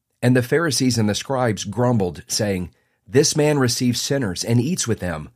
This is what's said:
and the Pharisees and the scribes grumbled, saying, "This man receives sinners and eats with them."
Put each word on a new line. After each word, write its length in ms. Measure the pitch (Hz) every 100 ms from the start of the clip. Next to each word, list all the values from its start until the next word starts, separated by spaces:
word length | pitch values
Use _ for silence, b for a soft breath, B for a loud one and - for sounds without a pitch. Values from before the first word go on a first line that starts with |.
| _ -
and 160 | 123 127
the 60 |
Pharisees 560 | 120 147 165 - 127 117
and 100 | 107
the 60 |
scribes 500 | 101 - 131 123 95
grumbled, 580 | 104 104 123 117 90 78 -
saying, 440 | - 104 92 85 _ _ _ -
"This 260 | 120 156
man 240 | 156 147 147
receives 440 | 123 123 123 120
sinners 420 | - 139 107 87
and 160 | 101 120
eats 260 | 131 185 117
with 140 | 104
them." 300 | 90 80 71